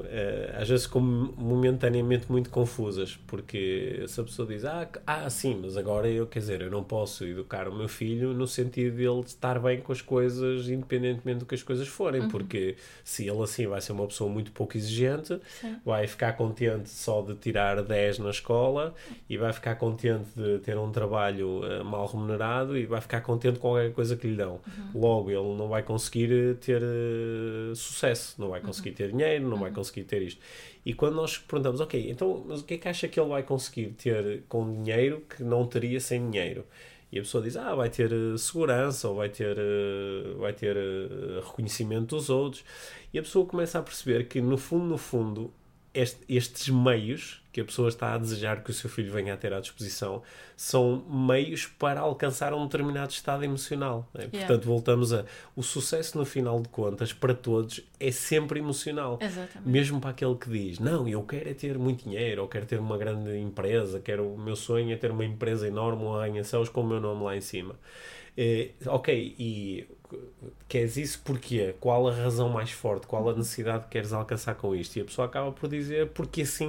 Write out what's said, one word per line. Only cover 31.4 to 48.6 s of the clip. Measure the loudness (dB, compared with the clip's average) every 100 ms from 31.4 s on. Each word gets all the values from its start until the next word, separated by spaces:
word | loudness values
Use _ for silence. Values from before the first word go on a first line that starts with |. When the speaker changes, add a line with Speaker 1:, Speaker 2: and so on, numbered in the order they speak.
| -4 0 0 0
Speaker 1:
"Ok, | 0 0 -2
então, | 0 0 0 -4
mas | -10
o |
que | -6
é | -6
que | -4
acha | -4 -2
que | 2
ele | 2
vai | 2
conseguir | 0 -2 -2 -6 -6 -2
ter | 0 2 0 -4 -2
com | -2 0
dinheiro | -2 0 4 4 0 -10
que | -6
não | 2 4 4
teria | 2 0 -2
sem | 0 0 0
dinheiro?" | 0 -2 -4 -10 -18 -20 -20 -6
E | -6
a |
pessoa | 0 0
diz, | 0 -4
"Ah, | -2
vai | 0 0
ter, | 2 2
eh, | 4 2 0
segurança, | -2 2 4 4 2 0 -2
ou | 0
vai | -2
ter, | 0 0 2
eh, | 2 2 0 -2 -4 -4 -6 -4
vai | -4
ter, | 0 0 0
eh, | 0 -2 -4 -6 -6 -6
reconhecimento | -6 -6 -4 -2 0 0 0
dos | -2 2
outros." | 2 2 -4 -16 -18 -16 -16 -6
E | -6
a |
pessoa | 2 4 4
começa | 2 0 -2
a |
perceber | -4 -6 2 2 2
que, | 2
no | 4 2
fundo, | 2 0
no | 2 -2
fundo, | 0 0 0 -2 -8 -12 -20 _ -4
este, | 0 0 0 0
estes | 0 0 -4 2
meios | 6 6 6 2 -6 -8 -16 -10
que | -6
a |
pessoa | -4 2 2
está | 2 -2
a | 0
desejar | -2 -2 -2 -2